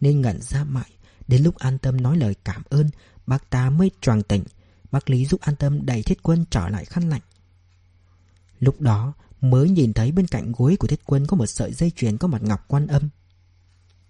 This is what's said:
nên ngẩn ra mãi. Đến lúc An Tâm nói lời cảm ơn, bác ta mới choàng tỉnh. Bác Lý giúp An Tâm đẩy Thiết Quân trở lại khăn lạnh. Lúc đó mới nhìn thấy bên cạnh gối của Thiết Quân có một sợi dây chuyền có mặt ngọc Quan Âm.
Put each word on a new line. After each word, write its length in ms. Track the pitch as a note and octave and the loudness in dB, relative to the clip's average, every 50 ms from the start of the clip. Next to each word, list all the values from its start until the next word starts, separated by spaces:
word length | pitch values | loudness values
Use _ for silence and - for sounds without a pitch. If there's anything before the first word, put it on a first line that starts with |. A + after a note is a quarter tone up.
nên 200 | C#3 C#3+ D3 C#3+ | 2 2 2 4
ngẩn 200 | C3 A#2 F#2 - - | 2 0 -2 -4 -6
ra 220 | - - C3+ D3 | -6 -4 -4 -4
mãi. 260 | D3 C3+ C3 A#2 - _ _ - - _ _ - - | -4 -6 -6 -8 -10 _ _ -20 -20 _ _ -2 2
Đến 140 | B2+ B2+ C#3+ | 2 4 4
lúc 140 | E3+ - | 2 0
An 220 | - - C3 C3 C3+ | 0 -2 -2 -2 -2
Tâm 220 | - C3 B2+ C3 | -2 -2 -2 0
nói 160 | B2 B2 D#3+ | 0 0 2
lời 180 | F3 C3+ G#2 G2 - _ | 2 2 0 -2 -4 _
cảm 180 | - F2+ - - - | -12 -12 -12 -10 -2
ơn, 180 | - C#3+ D3+ D3+ - - - _ _ - - | 0 2 2 2 -2 -6 -16 _ _ -18 -6
bác 240 | - B2+ C#3 - _ | -4 -4 -4 -4 _
ta 200 | - B2+ B2+ C3+ | -2 0 0 2
mới 200 | C#3 D#3+ F#3+ F#3+ - _ | 2 2 2 0 0 _
choàng 220 | - C3+ A2+ G#2+ G2+ | 0 2 2 2 0
tỉnh. 220 | - G#2 G2+ E2+ - - - _ _ _ _ _ - | 0 -2 -2 -2 -4 -12 -20 _ _ _ _ _ -4
Bác 200 | - C#3 - - | -4 -4 0 0
Lý 160 | C3 B2 C3 | 0 0 0
giúp 140 | C#3 - - | 0 -2 -2
An 160 | - - D3 | -2 -4 -4
Tâm 300 | - D3 C#3 C#3+ D3 C#3 | -2 -2 -2 -2 -2 -2
đẩy 160 | C3+ B2+ A2+ G#2+ | -4 -4 -4 -2
Thiết 200 | - F#3+ - _ | -2 -2 -2 _
Quân 220 | - E3 E3+ E3 - | 0 0 0 0 0
trở 180 | - A2+ F2 F2+ | -2 -2 -2 -2
lại 160 | G#2+ G2 D2 | -6 -8 -8
khăn 240 | - - F3 F3 E3 | -6 -6 -4 -2 -2
lạnh. 120 | D3+ A2 - _ _ _ _ _ _ _ _ _ _ _ _ _ _ _ _ _ _ _ _ _ _ _ _ _ _ _ | -2 -4 -6 _ _ _ _ _ _ _ _ _ _ _ _ _ _ _ _ _ _ _ _ _ _ _ _ _ _ _
Lúc 200 | B2+ C3+ C3+ - | 0 0 0 2
đó 320 | D#3 B2 G#2+ G#2 A2+ C3+ D3 - _ _ - - | 0 2 2 2 0 -4 -6 -10 _ _ -8 -2
mới 300 | - C3 B2+ C3 C#3+ F3 | 0 2 4 4 4 4
nhìn 220 | G3 F3 C#3 A2+ G#2 | 4 4 2 2 2
thấy 200 | - A2 B2+ D#3+ | 0 0 0 0
bên 140 | F#3+ F#3 | 0 0
cạnh 260 | E3+ - A2+ - - A#2 | 0 -2 -6 -6 -6 -4
gối 200 | - B2 C#3 F#3 | 0 2 2 2
của 100 | - - | 2 0
Thiết 140 | A2 D3 - - | -2 -2 -4 -2
Quân 220 | - C#3+ C#3 C#3 | -2 0 0 0
có 100 | D3+ G3 | 0 0
một 100 | F3+ A2+ | 0 0
sợi 260 | G2+ - - G#2+ F#2+ A#2 | -2 -2 -4 -6 -6 -4
dây 180 | B2+ E3 E3+ | -2 -2 -2
chuyền 260 | E3 - C3 A2+ G#2 | -2 -2 -2 -2 -2
có 120 | A2 - F#3 | 0 -2 -2
mặt 140 | C#3+ G#2+ G#2+ | -2 -2 -2
ngọc 220 | G#2 G#2 G2 - - | -2 -2 -2 -2 -2
Quan 180 | C#3+ C#3+ D3 | -2 -2 0
Âm. 220 | - C#3+ C#3+ C#3+ D3 - _ _ _ _ _ _ _ _ _ _ _ _ _ _ _ _ _ _ | 0 0 0 -2 -2 -6 _ _ _ _ _ _ _ _ _ _ _ _ _ _ _ _ _ _